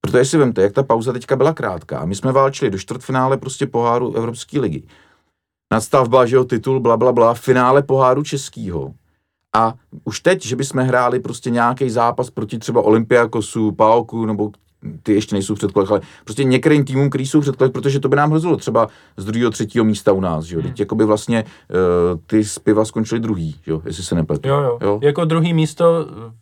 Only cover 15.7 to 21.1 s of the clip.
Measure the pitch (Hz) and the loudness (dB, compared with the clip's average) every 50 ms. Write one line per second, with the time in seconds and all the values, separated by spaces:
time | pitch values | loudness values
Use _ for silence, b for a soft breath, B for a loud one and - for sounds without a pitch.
15.7 | - 104 98 95 104 95 B B B B B - 107 - 139 131 127 127 123 156 | 0 0 0 2 0 -2 B B B B B -12 -6 -2 0 2 2 2 2 2
16.7 | 151 147 139 143 135 135 143 139 139 - 135 139 - 151 143 135 113 - 131 131 | 2 2 2 0 0 0 0 0 0 -4 -6 0 0 0 2 0 0 2 0 0
17.7 | 127 127 113 139 139 139 139 135 135 143 147 156 156 160 160 180 156 - - - | 0 -2 -4 -2 -2 0 0 0 2 2 2 2 2 0 2 0 -2 -2 -2 -2
18.7 | 113 117 113 107 b b b b b - 95 107 107 117 120 117 110 - 117 104 | 0 0 0 0 b b b b b -12 -8 -6 -2 0 0 0 0 -2 -8 -2
19.7 | - 117 113 110 107 - - 107 95 95 95 87 80 78 82 85 90 82 - 90 | 0 2 2 2 0 2 2 2 2 2 0 -2 -2 -4 -6 -6 -6 -6 -6 -6
20.7 | - - 101 - 107 110 110 107 | -4 -6 -4 -4 0 0 2 2